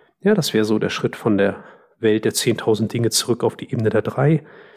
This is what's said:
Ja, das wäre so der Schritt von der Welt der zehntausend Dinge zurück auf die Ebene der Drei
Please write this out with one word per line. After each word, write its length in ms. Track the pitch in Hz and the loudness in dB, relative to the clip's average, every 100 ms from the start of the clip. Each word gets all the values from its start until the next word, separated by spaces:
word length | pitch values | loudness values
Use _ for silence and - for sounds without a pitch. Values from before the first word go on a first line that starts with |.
| _ _ | _ _
Ja, 120 | 196 | 0
das 200 | 208 147 | 2 2
wäre 120 | 110 107 | 0 2
so 140 | 107 | 0
der 100 | - | 0
Schritt 260 | - 123 - | -2 -4 -2
von 220 | 117 101 | 0 2
der 260 | 98 98 - - _ - | 2 0 -12 -20 _ -2
Welt 260 | 113 107 110 | 0 2 0
der 80 | |
zehntausend 580 | - - 113 - 107 110 | -2 -2 -2 0 0 0
Dinge 180 | - 117 | -2 -2
zurück 320 | - - 117 | -2 -2 0
auf 120 | 117 - | -2 -4
die 160 | - | -8
Ebene 180 | - 110 | -2 0
der 120 | 110 | 0
Drei 420 | 110 - 147 156 - - - | -2 0 2 2 -2 -20 -20